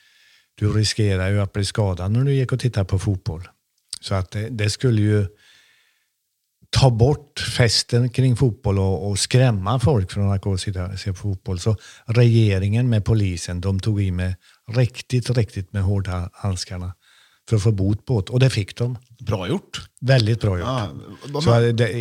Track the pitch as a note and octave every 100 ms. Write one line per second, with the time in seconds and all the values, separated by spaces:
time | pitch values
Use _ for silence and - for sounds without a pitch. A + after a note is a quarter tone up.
0 | _ _ _ _ _ - G#2 G#2 G#2 -
1 | G#2 F#2+ F#2 G#2 G2 G#2 G2 - G2+ F2
2 | F#2+ A#2 C#3 C3+ B2 C3 B2 G#2+ F#2 F#2+
3 | G#2 F#2 - D#2+ F2+ _ _ _ - -
4 | - G2 F#2 G#2 A2 A#2 G2+ - C3 A2
5 | G#2 G#2 F#2+ _ _ _ _ _ _ _
6 | _ _ _ _ _ _ - - C3+ A2+
7 | B2 C#3+ - - - - A#2 - - A#2+
8 | B2 - C3 A2+ C3+ G2 G#2 G2 F#2+ F2
9 | G2+ G2 - B2 C3 G2+ G2 B2+ E3 A#2+
10 | F#2 G2+ G2+ F#2+ G2+ F#2 - F#2+ F2+ F#2+
11 | G2+ F2+ G2+ F#2 - F2+ A2 G#2+ - -
12 | - A2 A#2+ A2+ G#2+ F#2+ G2+ A2+ B2+ A2
13 | F#2+ A2 G2 F2 - F2 F#2+ F#2+ A2 G2+
14 | F#2+ F2+ F#2 F#2 _ _ - A#2 B2 -
15 | - B2+ A#2 B2 G#2 G2 F#2+ G2+ F#2+ G2+
16 | F#2 F2+ F2+ - G2+ F2+ - F2+ F2+ -
17 | _ _ _ _ - A2 A2+ G2+ F#2+ G#2+
18 | - A#2 - B2 C3 - F#2 - A#2+ B2
19 | _ - G2 G2 F2+ F#3+ - - - -
20 | B2+ C3+ G#2+ A#2 G#2+ F2+ A2+ C3 G2+ C#2
21 | - G2 C3 C#3+ - A#2 A#2 A#2 A#2+ A#2